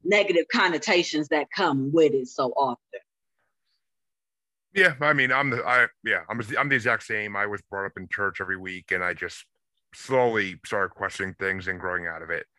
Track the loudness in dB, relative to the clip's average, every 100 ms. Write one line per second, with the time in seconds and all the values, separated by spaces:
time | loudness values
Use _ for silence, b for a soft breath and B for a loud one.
0 | 2 2 4 2 2 2 2 2 2 2
1 | 2 -2 0 -2 -2 0 0 2 2 4
2 | 6 4 -2 -4 -2 0 0 -2 _ -18
3 | _ _ _ _ _ _ _ _ _ _
4 | _ _ _ _ _ _ _ 4 4 4
5 | 2 4 4 2 2 -2 2 4 4 _
6 | -2 -2 -2 -8 -4 -2 0 2 2 -2
7 | -2 -6 -4 -4 -4 -4 _ -6 -6 -8
8 | -10 -4 -4 -4 -6 -6 -6 -12 -6 -2
9 | -2 -4 -8 -10 -20 _ _ _ _ -20
10 | -2 2 2 2 -2 -6 -6 -4 -4 -4
11 | -6 -4 -8 -4 -4 -4 -6 -6 -4 -4
12 | -6 -10 -8 -8 -8